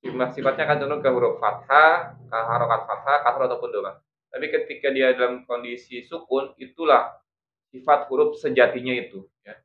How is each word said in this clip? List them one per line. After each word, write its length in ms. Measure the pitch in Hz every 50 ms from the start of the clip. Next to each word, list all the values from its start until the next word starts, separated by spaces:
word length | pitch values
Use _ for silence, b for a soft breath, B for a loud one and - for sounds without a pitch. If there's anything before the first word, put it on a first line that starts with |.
| -
Sifat-, 320 | 127 123 127 127 123 -
sifatnya 320 | - 123 135 131 - 156
akan 100 | 143 147 147 139
cenderung 200 | 139 147 147 -
ke 40 | 135 127
huruf 240 | 123 120 113 113 -
fathah, 800 | 117 107 104 - - - 135 147 156 160 165 175 170 - - -
ke 160 | - - 117
harokat 480 | 113 113 117 117 117 117 113 113 110 - -
fathah, 260 | 104 104 - 139 143 147 143
kasroh 240 | 123 127 135 131
ataupun 240 | 123 123 120 123 120
dhammah. 240 | 110 104 98 98 98 - _ _ _ _ _ _ -
Tapi 120 | 127 143 -
ketika 400 | 165 156 156 - 147 - - 139
dia 240 | 135 131 135 131 127
dalam 320 | 123 123 123 127 127 -
kondisi 560 | _ 123 120 120 120 120 120 - _ 127 120 120 _
sukun, 400 | 165 165 - _ 127 135 135 - - _
itulah 560 | 135 127 _ - 165 156 139 120 113 - - - _ _ _ _ _ _ _ _ _ _
sifat 400 | _ 131 127 151 147 143 - -
huruf 240 | 131 131 151 151 - - -
sejatinya 560 | 147 127 127 123 120 120 127 123 127 127 120
itu, 240 | 101 - - 95 95 _ _ _ _
ya. 80 | 101 110 - _